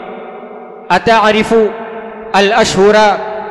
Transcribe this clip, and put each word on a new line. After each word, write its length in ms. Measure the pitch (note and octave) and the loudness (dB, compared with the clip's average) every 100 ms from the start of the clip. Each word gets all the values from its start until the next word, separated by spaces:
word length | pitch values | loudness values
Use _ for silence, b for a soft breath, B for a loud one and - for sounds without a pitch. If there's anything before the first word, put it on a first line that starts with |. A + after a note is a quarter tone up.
| - - - - - - - - - | -14 -16 -16 -16 -16 -18 -18 -14 -2
"Ata'rifu 840 | F3+ A3+ A3+ G#3+ G#3+ G#3+ A3+ G#3 - - - - - - | 0 2 4 4 2 2 2 2 -2 -12 -12 -14 -14 -4
al-ashhura 840 | F#3 G3+ A3+ G#3+ F#3+ G3+ G#3+ G#3+ F3 - - - | 0 2 2 2 4 4 6 4 2 -4 -10 -10